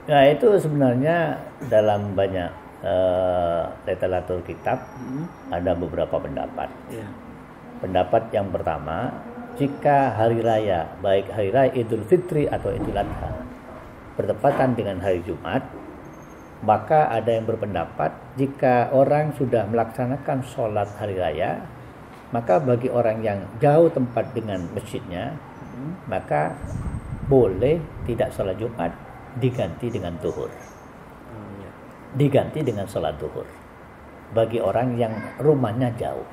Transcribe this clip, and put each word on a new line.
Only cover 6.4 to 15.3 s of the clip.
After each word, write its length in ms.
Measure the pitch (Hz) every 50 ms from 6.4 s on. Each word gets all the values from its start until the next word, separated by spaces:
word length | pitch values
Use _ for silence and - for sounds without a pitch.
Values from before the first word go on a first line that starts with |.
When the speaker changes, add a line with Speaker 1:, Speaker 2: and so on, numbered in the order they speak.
| 67 69 - - 69 - - - - -
Speaker 2:
Ya. 160 | - - 107 101 - - - - - - - - - - - - -
Speaker 1:
Pendapat 520 | - - 92 92 90 92 - - 113 110 -
yang 180 | - 107 101 98
pertama, 640 | 82 - - 85 80 76 71 76 80 90 117 - - - - - - - - - -
jika 580 | - 139 135 - - - 147 143 139 139 127 110
hari 260 | 104 110 117 117 117
raya, 500 | 110 117 113 110 110 104 92 85 80 - - 82
baik 300 | 92 101 95 98 98 -
hari 200 | 98 110 104 98
raya 220 | 104 131 135 127
Idul 320 | - 131 117 107 117 107 101
Fitri 440 | 104 180 175 - - 156 151 143
atau 220 | - - 101 - 104
Idul 240 | 98 101 98 - -
Adha, 380 | 101 101 - - - - 87 82 - - - - - - - - - - - - - - - -
bertepatan 580 | - 101 98 101 - - 143 139 - 139 131 120
dengan 240 | 113 104 98 95 87
hari 220 | 90 101 92 87
Jumat, 400 | 82 98